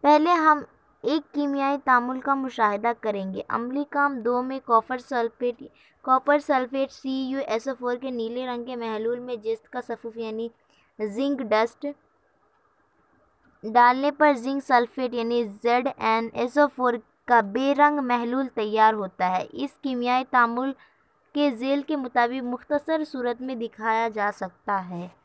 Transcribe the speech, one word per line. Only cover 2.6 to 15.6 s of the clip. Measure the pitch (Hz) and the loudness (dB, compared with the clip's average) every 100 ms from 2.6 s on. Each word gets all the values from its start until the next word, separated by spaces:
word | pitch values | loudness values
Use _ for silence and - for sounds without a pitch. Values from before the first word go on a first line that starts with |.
| 214 202 226 | 0 2 -2
करेंगे। | 233 220 202 190 190 - | -2 -4 -4 -6 -8 -4
अम्ली | 226 240 269 | -4 -2 -4
काम | 285 285 285 262 | -4 0 0 0
दो | 220 247 | -2 -2
में | 254 269 | -2 -8
कॉपर | - 226 226 254 | 2 2 2 -8
सल्फेट, | - 254 233 _ 247 233 - _ _ _ | -4 -4 -4 _ -6 -6 -16 _ _ _
कॉपर | - 262 269 294 | 0 2 4 2
सल्फेट | 285 269 254 269 269 | 4 0 0 -2 -4
सी | - 269 262 | -4 -6 -4
यू | 262 269 | -4 -4
एस | - 220 262 | -2 -4 -4
ओ | |
फ़ोर | 254 247 247 | -6 -4 -4
के | 262 | -6
नीले | 247 226 240 254 | -6 -4 -6 -6
रंग | 240 240 | -8 -8
के | 247 | -8
महलूल | 226 214 226 247 | -6 -4 -4 -4
में | 247 233 | -6 -8
जिस्त | 220 226 _ | -6 -8 _
का | 254 | -12
सफूफ | 240 226 233 226 | -8 -10 -10 -8
यानी | 226 220 233 _ _ _ _ - | -8 -6 -8 _ _ _ _ -8
जिंक | 214 202 277 269 | -6 -2 -2 -2
डस्ट | 226 214 233 - 285 285 _ _ _ _ _ _ _ _ _ _ _ _ _ _ _ _ | 0 0 0 -4 -10 -10 _ _ _ _ _ _ _ _ _ _ _ _ _ _ _ _
डालने | 220 226 240 254 285 | 0 4 6 4 -2
पर | 285 302 262 | 4 4 4
जिंक | 240 277 | -2 -4
सल्फेट | - 247 240 - 254 | 2 2 2 -4 -4
यानी | 240 233 240 | -2 -2 0
ज़ेड | 220 202 | -2 -2